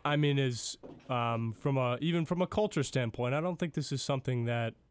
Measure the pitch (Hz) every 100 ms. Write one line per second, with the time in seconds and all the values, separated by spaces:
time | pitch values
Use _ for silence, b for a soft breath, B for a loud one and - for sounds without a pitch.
0 | 147 147 147 139 131 117 - - - -
1 | - 123 117 117 113 107 147 135 123 123
2 | 156 170 156 175 185 - 208 - 131 135
3 | 117 - 123 143 175 175 175 - 143 139
4 | - 135 135 123 117 120 117 - _